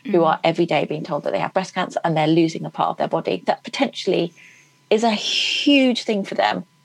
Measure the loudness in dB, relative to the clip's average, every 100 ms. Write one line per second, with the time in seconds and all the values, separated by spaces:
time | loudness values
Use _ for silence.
0 | -2 2 4 2 0 0 0 0 -2 -6
1 | -6 -6 -4 -4 -2 -4 -4 -6 -4 -4
2 | -2 0 2 4 2 0 -10 -4 -4 -2
3 | -2 -2 -2 -4 -2 -4 -4 -4 -4 -4
4 | -2 0 -2 -6 -20 -20 _ _ 0 2
5 | 2 0 -2 -4 -2 0 4 6 4 2
6 | -2 -4 -4 0 0 0 -8 _